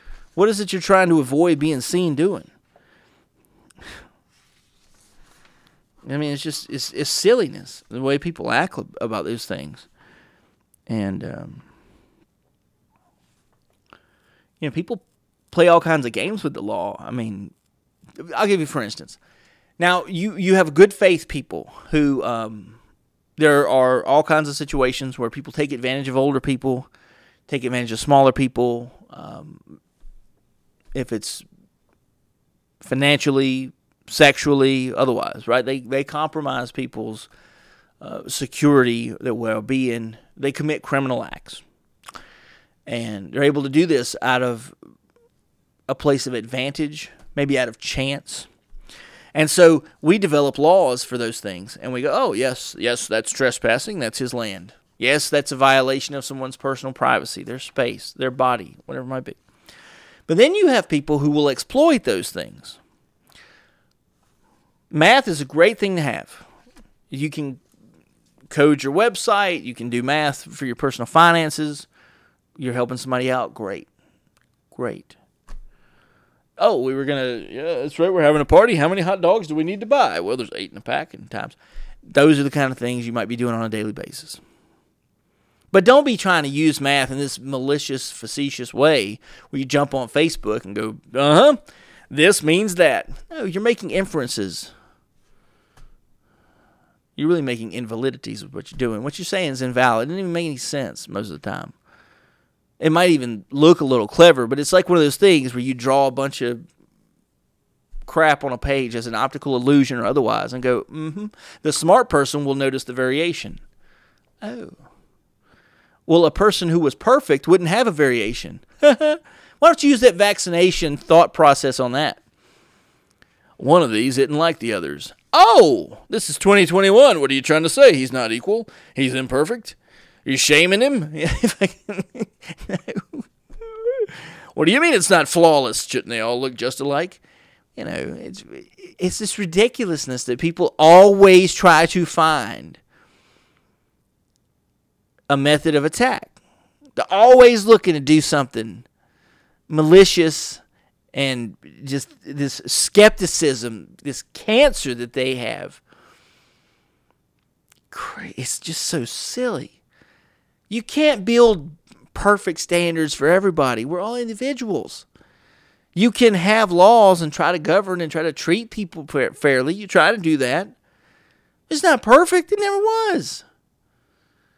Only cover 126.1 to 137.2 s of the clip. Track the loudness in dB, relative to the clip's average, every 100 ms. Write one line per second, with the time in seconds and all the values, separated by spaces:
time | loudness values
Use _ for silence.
126.1 | -6 -6 -2 4 4 4 2 6 8 8
127.1 | 6 0 -2 0 0 2 6 6 6 0
128.1 | -4 -4 -4 -2 -4 -6 -18 _ -4 -4
129.1 | -4 -2 -2 -2 -4 -12 -20 _ _ _
130.1 | _ -6 -2 4 4 4 2 2 0 -6
131.1 | -6 -6 -2 -2 -2 -4 -6 -14 -12 -10
132.1 | -10 -14 _ -20 -18 -10 -10 -10 -12 -12
133.1 | -16 -18 _ _ -18 -16 -8 -6 -4 -6
134.1 | -10 -20 -20 -12 -2 0 2 2 2 2
135.1 | 2 2 4 4 4 0 -6 -6 -8 -6
136.1 | -6 -4 -4 -6 -6 -8 -6 -4 -4 -6
137.1 | _